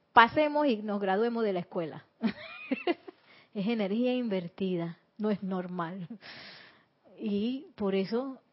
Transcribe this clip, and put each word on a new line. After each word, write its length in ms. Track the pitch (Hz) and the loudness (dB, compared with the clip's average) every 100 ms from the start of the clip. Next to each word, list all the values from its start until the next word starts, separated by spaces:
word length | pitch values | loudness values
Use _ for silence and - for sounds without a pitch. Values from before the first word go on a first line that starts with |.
| _ | _
pasemos 560 | - 226 - 302 294 294 | 8 8 6 2 4 2
y 160 | 214 | 2
nos 160 | 208 202 | 0 -2
graduemos 460 | 196 190 233 233 220 | 0 2 2 2 0
de 80 | |
la 80 | 185 | 0
escuela. 440 | 170 190 160 147 - _ | -2 -6 -6 -8 -16 _
<laughs> 840 | 220 - - - - 262 - - - - _ - - | -4 -4 -10 -14 -6 -4 -2 -4 -6 -20 _ -20 -12
Es 140 | 214 196 | -4 -2
energía 460 | 233 190 220 247 | 0 0 2 2
invertida, 840 | 254 240 190 170 - 190 180 170 170 _ - | 2 0 -2 -4 -4 -2 0 -2 -6 _ -4
no 120 | 214 | -2
es 140 | 202 | -2
normal. 640 | 190 185 180 180 165 190 170 220 - - - - - - _ _ _ - | -2 -4 -4 -6 -6 -6 -12 -14 -16 -18 -18 -20 -20 -20 _ _ _ -10
Y 480 | 220 202 226 269 339 - | -4 -2 -2 -4 -8 -4
por 180 | 202 | 0
eso, 480 | 190 190 233 269 254 _ | 0 0 -2 -4 -8 _